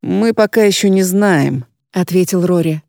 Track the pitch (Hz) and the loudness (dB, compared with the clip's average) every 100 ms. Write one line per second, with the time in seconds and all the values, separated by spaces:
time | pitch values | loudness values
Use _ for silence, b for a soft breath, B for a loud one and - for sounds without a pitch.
0 | - 185 226 220 214 - 214 190 202 190 | -2 0 0 2 0 2 2 2 0 2
1 | 185 190 208 165 139 135 123 _ _ 185 | 0 0 2 2 0 -4 -10 _ _ -6
2 | 180 180 180 185 180 175 165 156 | -2 0 0 -2 0 0 -2 -4